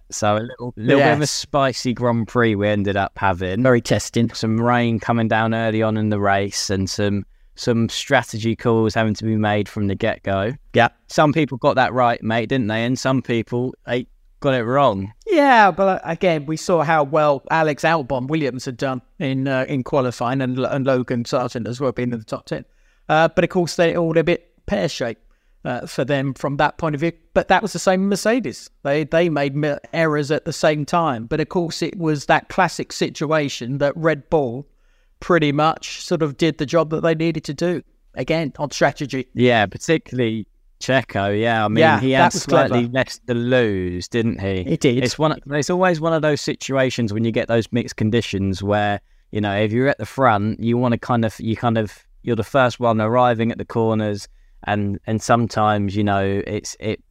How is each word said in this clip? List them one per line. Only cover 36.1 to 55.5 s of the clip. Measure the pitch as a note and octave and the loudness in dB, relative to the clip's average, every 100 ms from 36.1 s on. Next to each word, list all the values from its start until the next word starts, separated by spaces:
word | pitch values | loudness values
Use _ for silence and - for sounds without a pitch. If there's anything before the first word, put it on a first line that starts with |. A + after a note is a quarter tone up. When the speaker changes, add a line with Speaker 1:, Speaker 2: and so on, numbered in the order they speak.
| F3 | -2
Speaker 2:
of | D#3 C3+ | -2 0
did | E3 - | 0 0
the | C#3+ | 0
job | E3 D#3 | 0 0
that | D#3+ | 0
they | E3 D#3+ | 0 0
needed | E3 D#3 - | 0 -2 -6
to | |
do, | C#3+ E3+ D#3+ - _ _ - | -4 -2 -2 -8 _ _ -8
again, | C3 D#3+ D3+ - | -2 -2 -2 -6
on | D3 | -6
strategy. | - D#3 - C#3 C3 B2+ | 0 0 0 -6 -6 -6
Speaker 1:
Yeah, | - B2 A#2 G2+ | 2 4 4 2
particularly | - - D#3+ - B2 A#2 A2 G2+ _ _ - | -2 0 0 0 -2 -2 -2 -8 _ _ -10
Checo, | - C3 - G#2 G2+ G#2 | 0 0 0 -2 0 0
yeah. | A2+ A2+ | 2 2
I | G#2 | 2
mean, | A2 | 4
Speaker 2:
Yeah, | D#3+ C#3 | 4 4
Speaker 1:
he | C3 | 2
Speaker 2:
that | C3 | 4
Speaker 1:
had | F3 | 4
Speaker 2:
was | F3+ | 2
Speaker 1:
slightly | - E3 C3+ B2 | 0 2 4 0
Speaker 2:
clever. | A#2+ | 0
Speaker 1:
less | C3 B2 - - | -2 -4 -6 -4
to | |
lose, | A#2+ A#2+ B2+ A2+ G2 F2+ F2+ - | -2 2 2 2 0 -2 -6 -4
didn't | A#2 A2+ - | 0 0 -2
he? | G2 F#2 | -2 -2
Speaker 2:
He | F2+ D#3+ | -2 0
did. | C#3+ A#2+ | 2 2
Speaker 1:
It's | B2+ - | 0 0
one, | D#3 - C3+ | -2 -2 -4
it's | D3 C#3 | -4 0
always | F3+ F#3 E3 | 0 2 0
one | E3 | 0
of | D#3+ | 0
those | D3+ D3 | 0 0
situations | - - - C3+ C3 - A2+ | -4 -6 -2 0 0 0 -2
when | G#2+ | 0
you | A#2 | 0
get | A2+ - | 0 0
those | A#2 G#2+ | 0 0
mixed | A#2 A#2+ - | -4 -4 -2
conditions | A2 A#2 - G2 G2 F2+ | 0 0 0 -2 -2 -2
where, | G2 G#2 G#2 G2+ _ _ - | 0 0 0 -2 _ _ -10
you | G#2 | -4
know, | G#2 G2 | -2 0
if | G#2+ | 0
you're | A#2 C3+ | 2 0
at | - | -2
the | A2 | -6
front, | - B2+ G#2 G#2 - | 0 2 2 0 -2
you | A2+ A#2+ | -2 0
wanna | B2 A#2 | 0 -2
kind | - A#2+ | -2 0
of, | A2 - | -2 -4
you | A2 G#2+ | -6 -2
kind | A#2+ A2+ | 0 0
of, | G#2 - _ - | -2 -8 _ -10
you're | - A2+ | -4 -4
the | |
first | G#2+ C#3 B2 - | 0 2 2 2
one | A#2+ A2 | 0 2
arriving | G#2+ B2 B2 A2+ A#2 | 2 4 4 2 0
at | - | -4
the | - | -4
corners, | A#2 A2+ A2 G#2+ G2+ - - _ - - | 0 2 2 0 -4 -10 -20 _ -12 -4
and, | G#2 G2+ G2+ - | -2 -2 -4 -4
and | A2 | -4
sometimes, | - A#2+ A2+ | 2 2 2